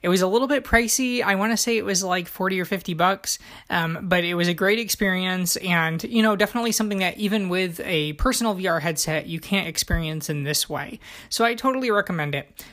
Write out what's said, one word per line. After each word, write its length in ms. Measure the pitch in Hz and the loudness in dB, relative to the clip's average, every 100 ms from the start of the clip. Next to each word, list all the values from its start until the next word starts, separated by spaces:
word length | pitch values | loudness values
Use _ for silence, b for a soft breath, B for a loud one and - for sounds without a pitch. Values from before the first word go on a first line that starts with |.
It 60 | 180 | 4
was 140 | 185 | 4
a 60 | 185 | 4
little 200 | 226 262 | 4 2
bit 160 | 277 | 0
pricey. 580 | - 233 233 - 254 247 | 4 2 4 0 0 0
I 140 | - 196 | 0 2
wanna 220 | 214 226 | 2 0
say 180 | - 226 | 0 0
it 80 | |
was, 180 | 196 185 | 0 0
like, 280 | 185 180 170 | 0 -2 -2
forty 320 | - 185 190 | -4 -2 0
or 40 | 175 | -2
fifty 280 | 190 185 | -4 -4
bucks, 460 | 165 180 196 - - B B - | 2 2 2 -4 -6 B B -4
um, 300 | 175 165 165 | -2 0 -4
but 200 | 185 180 | 0 2
it 120 | 175 175 | 2 2
was 120 | 175 | 0
a 60 | |
great 260 | 170 190 220 | 2 2 2
experience, 760 | 214 - 196 185 185 185 180 - | 0 0 0 0 0 -2 -2 -2
and, 440 | 185 175 160 165 226 | 0 2 2 -2 0
you 180 | 233 | 2
know, 140 | 220 202 | 4 4
definitely 340 | 208 240 233 | 2 2 0
something 280 | 214 214 196 | 0 0 0
that 180 | 185 190 | -2 0
even 320 | 208 214 190 | 0 0 0
with 320 | 180 185 165 | 0 -2 -4
a 320 | - 165 151 | -2 -2 -2
personal 400 | 147 254 254 233 | 0 0 2 0
V 140 | 190 185 | 0 0
R 120 | 165 | 0
headset, 480 | 156 160 - 156 - | 0 -2 -2 -2 -4
you 140 | 165 | -8
can't 260 | - 196 165 | -2 -2 0
experience 640 | 156 - 170 160 156 151 | -4 -2 -2 -2 -6 -4
in 140 | 147 | -4
this 260 | 143 147 - | -2 -2 -2
way. 320 | 147 147 226 B B B | -6 -8 -12 B B B
So 160 | - | 0
I 120 | 233 233 | 0 2
totally 360 | 269 262 254 | 0 0 0
recommend 440 | 208 196 175 147 143 | 0 0 -2 -2 -4
it. 280 | - - B | -8 -18 B